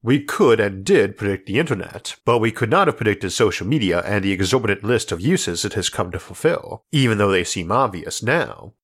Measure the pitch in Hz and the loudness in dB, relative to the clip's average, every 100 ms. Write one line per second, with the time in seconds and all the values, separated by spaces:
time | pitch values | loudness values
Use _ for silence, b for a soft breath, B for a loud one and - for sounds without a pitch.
0 | 117 139 143 - 180 110 101 95 98 185 | 2 0 0 2 4 6 2 -2 2 4
1 | 107 - 101 95 - 104 165 101 85 90 | 4 0 -2 -2 -2 -2 0 -4 -6 -12
2 | - - - 120 113 - 113 170 180 - | -14 -6 0 2 2 0 0 2 2 2
3 | 107 101 95 - 107 - 92 151 95 85 | 0 0 -4 2 0 2 -2 0 2 0
4 | - 104 98 95 95 131 107 98 104 120 | 0 -2 0 0 2 2 0 -2 0 -2
5 | - 85 110 180 - 85 104 - 90 - | -2 -4 0 0 -2 -4 -4 -4 -4 -4
6 | 90 90 - 90 160 - - - _ 151 | -6 -6 -12 -2 -2 -2 -8 -16 _ 0
7 | 127 104 104 92 87 98 85 117 127 92 | 2 4 4 2 0 -6 -2 0 0 -2
8 | 78 - 110 160 104 - - _ | -10 -6 -2 -2 -2 -10 -20 _